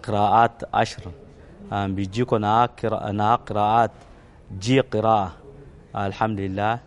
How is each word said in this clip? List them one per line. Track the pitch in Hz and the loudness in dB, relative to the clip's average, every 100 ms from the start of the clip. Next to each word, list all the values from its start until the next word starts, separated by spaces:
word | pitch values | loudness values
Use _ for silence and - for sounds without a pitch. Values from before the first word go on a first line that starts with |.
qiraat | - 104 104 107 117 - - | -2 0 4 6 4 0 -4
ashr. | 104 113 - 92 85 - - - - - | -2 -2 -4 -14 -16 -20 -20 -20 -20 -8
Ah, | 101 98 | -6 -4
mi | 98 98 | -4 -6
jiko | 107 123 113 | -4 0 0
na | 104 110 120 - | 2 2 2 -2
qira-, | 113 107 107 | -4 -4 -4
na | 101 104 120 - | -2 2 0 0
qiraat | 104 104 113 113 - - - - - - 98 | 0 2 2 2 -4 -20 -20 -20 -20 -16 -8
ji | 104 131 127 | 0 2 2
qira. | 107 110 110 92 - - - - - - | 0 2 2 0 -8 -20 -20 -20 -20 -12
Alhamdulillah. | - 101 - 110 101 98 95 104 120 | -6 -6 -2 -4 -2 -6 -2 -2 -4